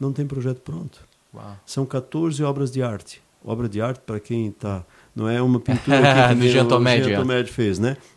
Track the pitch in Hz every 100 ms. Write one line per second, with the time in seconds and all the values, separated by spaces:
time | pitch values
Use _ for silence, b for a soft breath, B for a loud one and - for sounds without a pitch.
0 | 139 139 143 135 127 127 - 165 156 -
1 | - _ _ 113 104 98 - 135 135 135
2 | 127 156 165 143 143 139 135 127 123 101
3 | - - _ _ 95 113 117 101 120 127
4 | - 107 - 117 107 - 104 95 - b
5 | b 110 110 120 127 123 - 123 - 135
6 | 139 135 123 120 123 131 120 123 123 120
7 | 123 101 127 123 123 - 104 92 117 135
8 | B